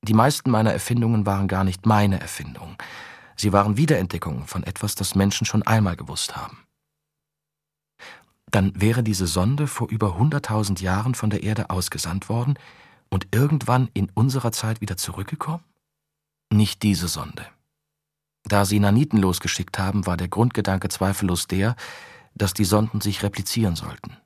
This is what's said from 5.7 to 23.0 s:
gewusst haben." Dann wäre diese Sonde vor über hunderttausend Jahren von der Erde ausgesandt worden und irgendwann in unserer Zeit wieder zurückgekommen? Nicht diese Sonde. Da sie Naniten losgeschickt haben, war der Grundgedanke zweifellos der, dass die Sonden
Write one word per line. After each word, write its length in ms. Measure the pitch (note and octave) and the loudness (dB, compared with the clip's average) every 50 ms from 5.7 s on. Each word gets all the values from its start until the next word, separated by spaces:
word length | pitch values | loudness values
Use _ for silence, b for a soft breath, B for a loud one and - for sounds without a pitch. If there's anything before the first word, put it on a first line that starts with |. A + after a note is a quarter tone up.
| A2+ A2+ G#2+ F#2+ E2+ | 2 4 4 2 0
gewusst 400 | - - - - - - - - | -4 -8 -12 -8 -8 -8 -8 -8
haben." 300 | - - - - - _ _ _ _ _ _ _ _ _ _ _ _ _ _ _ _ _ _ _ _ _ _ _ _ _ _ _ B B B B B B B _ _ _ - | -10 -12 -12 -14 -18 _ _ _ _ _ _ _ _ _ _ _ _ _ _ _ _ _ _ _ _ _ _ _ _ _ _ _ B B B B B B B _ _ _ -2
Dann 280 | - G#2 F#2+ G2 F2+ E2+ | 2 2 2 2 2 2
wäre 240 | G2 G#2+ A#2 A#2+ A#2+ | 2 2 2 2 2
diese 240 | A2 G#2 F2+ F#2 E2+ | 0 0 0 0 0
Sonde 400 | D#2+ F2+ F2+ G#2+ C#3 C#3+ D3+ C#3 | 0 2 2 2 2 0 -2 -4
vor 220 | - - B2 - | -4 -6 -6 -4
über 280 | A2 A2 A2 G2+ F2 E2+ | -2 0 0 0 2 2
hunderttausend 640 | A#2 D3+ D3+ C#3+ B2 - A2+ G#2+ G#2+ G2+ G2 F2 | 2 2 2 0 -2 -2 -2 -2 0 0 -2 -2
Jahren 340 | F#2 F#2 F#2 G2 G#2+ B2+ B2+ | 0 -2 0 0 0 -2 -4
von 140 | - - G#2+ | -2 -2 -2
der 140 | G#2 - - | -2 -2 -2
Erde 260 | G2+ G#2+ A2 A2 - | -2 -2 -2 -4 -4
ausgesandt 600 | F#2 F#2 F2+ - - - - - E2 F#2+ - - | -4 -4 -4 -4 -6 -6 -6 -4 -6 -6 -4 -4
worden 280 | G#2+ A#2 A#2+ C3 C#3+ B B B B B B B B B B B | -4 -2 0 -2 -2 B B B B B B B B B B B
und 180 | - F#2+ - - | -4 -4 -4 0
irgendwann 580 | - A2 C3+ C#3+ D3+ D3 - - B2 B2+ B2+ A#2 _ | 2 2 2 4 2 0 2 2 4 4 2 2 _
in 160 | - G2 - - | -2 -2 -2 2
unserer 380 | - A2+ C3+ B2+ C3+ - A#2 | 2 2 2 2 0 -2 -2
Zeit 300 | A2 - - A2 A2+ A2+ | -2 -2 -4 -4 -4 -4
wieder 160 | G#2+ G#2 F#2 - | -4 -6 -6 -6
zurückgekommen? 680 | - - F2 F2 G2 - - D3+ - - D#3+ E3+ _ _ _ _ _ _ _ _ _ _ _ _ _ _ _ _ _ _ - | -6 -8 -6 -8 -8 -8 -8 -8 -6 -6 -6 -8 _ _ _ _ _ _ _ _ _ _ _ _ _ _ _ _ _ _ 4
Nicht 300 | G#2 G#2+ G2+ - _ - | 4 4 4 0 _ 2
diese 240 | G#2+ G2+ D#2 E2+ E2+ | 2 2 2 0 -4
Sonde. 380 | - D#2 D2+ D#2 - - - - _ _ _ _ _ _ _ _ _ _ _ _ _ _ _ _ _ _ _ | -4 -6 -8 -10 -12 -14 -16 -18 _ _ _ _ _ _ _ _ _ _ _ _ _ _ _ _ _ _ _
Da 200 | - G#2 G2+ G2+ | 0 2 2 4
sie 160 | F#2 G#2 G#2 | 4 2 2
Naniten 400 | G2+ G2+ G2+ A#2 D3 D3+ - A2 | 4 4 4 4 2 4 4 4
losgeschickt 580 | F#2+ F#2+ F2+ - - F2 - - F#2+ - - - | 4 4 2 0 -2 -4 -4 -4 -6 -6 -4 -4
haben, 280 | F#2+ F#2+ G2 G#2 F#2+ | -4 -2 0 0 0
war 100 | - F2+ | 0 -2
der 140 | E2+ F#2 F2 | -2 -2 -4
Grundgedanke 580 | - G2 A#2 B2 - - G#2 - F#2+ F#2+ - F#2+ | 0 2 2 2 2 0 0 0 0 0 -2 -4
zweifellos 600 | - - F#2+ F#2+ G2 - - F#2 F2 F2 - _ | -4 0 0 0 0 0 0 -2 0 -2 -2 _
der, 280 | - F#2+ G2 A2+ B2 B B B B B B B B B B B B | -2 0 0 0 0 B B B B B B B B B B B B
dass 180 | - G2+ F#2+ - | -2 -2 -2 0
die 120 | - G#2+ | 0 0
Sonden 360 | F#2 G2 G#2 G#2+ A2 - G#2+ | 2 4 2 2 2 -2 -4